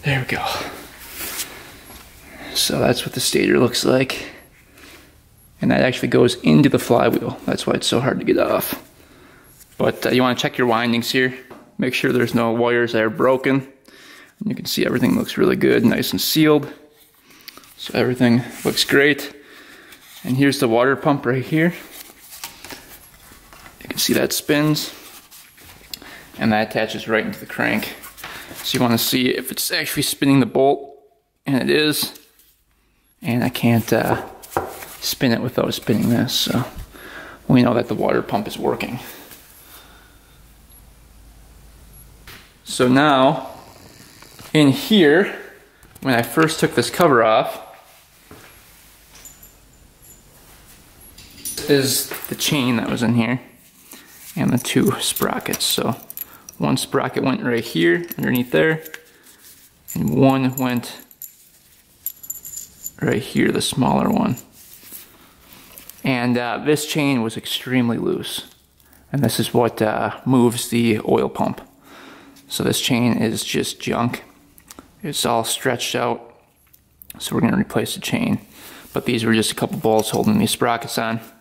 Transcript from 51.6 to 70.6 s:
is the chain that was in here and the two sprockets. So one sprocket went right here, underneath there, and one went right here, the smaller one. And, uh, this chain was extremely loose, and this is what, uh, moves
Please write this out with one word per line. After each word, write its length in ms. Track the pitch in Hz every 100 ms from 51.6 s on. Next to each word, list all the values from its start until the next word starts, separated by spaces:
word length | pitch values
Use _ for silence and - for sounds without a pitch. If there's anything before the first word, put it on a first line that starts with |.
| -
is 420 | 143 131 - - - -
the 60 | -
chain 400 | - 151 127 117
that 140 | -
was 120 | 117
in 140 | 117 120
here 260 | 113 127 - - - _ - - - - - -
and 160 | 143
the 60 | 123
two 340 | - - - -
sprockets. 680 | - - - - - - -
So 300 | - - 131 - - - - - -
one 160 | 151 135
sprocket 460 | - 139 131 -
went 180 | 135 127
right 220 | - 117
here, 420 | 117 160 170 170 175 -
underneath 320 | 135 123 123
there, 320 | 160 156 156 - - - _ - - - - - _ - -
and 200 | 82 -
one 400 | 131 135 127 127
went 360 | 127 120 - - - _ - _ - _ _ _ _ _ - - - - - - - - - -
right 200 | - -
here, 300 | - - -
the 120 | -
smaller 480 | - - - - -
one. 260 | - - - - - - - - - - - - _ - - - - - -
And, 340 | - 127 123 120
uh, 220 | 120 107
this 220 | 143 151 -
chain 380 | 160 143 131
was 120 | 113 107
extremely 600 | - - - 127 117 113
loose, 480 | - 82 - - - _ _ _ _ - _
and 120 | 135
this 160 | 120 -
is 160 | 113 117
what, 260 | 117 -
uh, 380 | 107 110 110 -
moves 460 | - 131 120 117